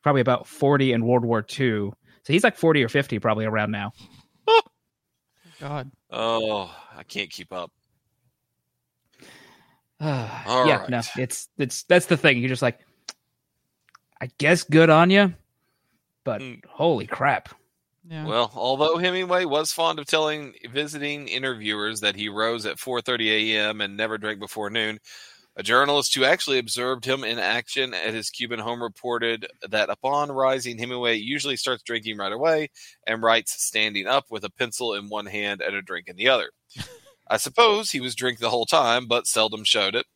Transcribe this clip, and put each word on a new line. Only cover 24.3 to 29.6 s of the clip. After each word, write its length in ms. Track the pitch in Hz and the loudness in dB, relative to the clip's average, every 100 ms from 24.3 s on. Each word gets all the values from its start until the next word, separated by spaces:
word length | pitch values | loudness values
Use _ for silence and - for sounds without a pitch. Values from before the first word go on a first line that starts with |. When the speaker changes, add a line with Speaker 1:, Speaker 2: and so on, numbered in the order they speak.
| 104 | -8
Speaker 3:
before 300 | 104 - 104 | -10 -8 -6
noon, 300 | 113 107 107 - - - _ _ | -4 -4 -6 -16 -20 -20 _ _
a 80 | - | -10
journalist 520 | 104 120 143 143 135 | 2 4 4 2 0
who 100 | 135 | 2
actually 320 | 131 180 - 135 | 4 2 0 -2
observed 480 | 117 117 127 131 | -2 -6 -4 -4
him 180 | 127 135 | -4 -4
in 160 | 113 117 | -2 -4
action 540 | 95 117 - - 131 | -2 -2 -4 -4 -4
at 220 | 95 98 | -2 -4
his 160 | 110 107 | -4 -8
Cuban 300 | - 120 117 | -8 -8 -6
home 220 | 110 120 | -6 -6
reported 680 | 120 - 123 120 117 113 - - | -8 -8 -6 -2 -2 -4 -8 -16